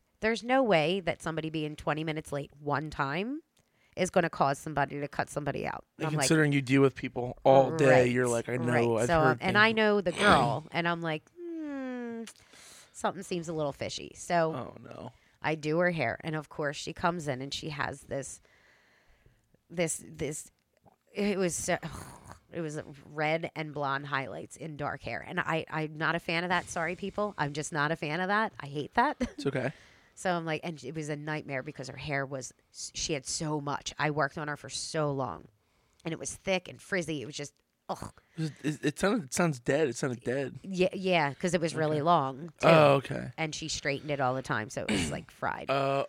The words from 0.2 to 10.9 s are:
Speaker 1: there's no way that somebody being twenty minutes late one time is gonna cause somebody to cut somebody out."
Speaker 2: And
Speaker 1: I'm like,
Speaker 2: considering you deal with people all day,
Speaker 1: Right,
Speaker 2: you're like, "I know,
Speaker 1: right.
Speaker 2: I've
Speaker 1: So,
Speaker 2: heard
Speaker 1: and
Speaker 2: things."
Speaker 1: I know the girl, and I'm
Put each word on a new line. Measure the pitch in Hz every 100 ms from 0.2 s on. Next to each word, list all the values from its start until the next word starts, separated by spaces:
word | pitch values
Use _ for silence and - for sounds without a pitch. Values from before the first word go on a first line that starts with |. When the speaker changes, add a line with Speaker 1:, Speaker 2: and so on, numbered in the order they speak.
Speaker 1:
there's | 214 233
no | 240 262
way | 240 170 151 196
that | 170 -
somebody | 165 160 156
being | 156 151 151
twenty | - 151
minutes | 160 156 -
late | 143 147 143
one | 143 139 156
time | - 135 156 220 302 - _ _ _ _ -
is | 180
gonna | 185 165
cause | - 143 143
somebody | 160 147 139 143
to | 147
cut | - -
somebody | 151 143 - -
out." | - - -
Speaker 2:
And | 156
Speaker 1:
I'm |
like, | 156
Speaker 2:
considering | 135 160 151
you | 143
deal | 127 139
with | 135 -
people | 127 127 123 - 139
all | 135 131 160
day, | 139 127
Speaker 1:
Right, | 123
Speaker 2:
you're | 123 123
like, | 117 117
"I | 123
know, | 120 120 120 110
Speaker 1:
right. |
Speaker 2:
I've | 123
Speaker 1:
So, | 165
Speaker 2:
heard | 156 151
Speaker 1:
and | 185
Speaker 2:
things." | 202
Speaker 1:
I | 220
know | 220 214 208
the | 175
girl, | - 208 156 120 117 156
and | 165
I'm | 170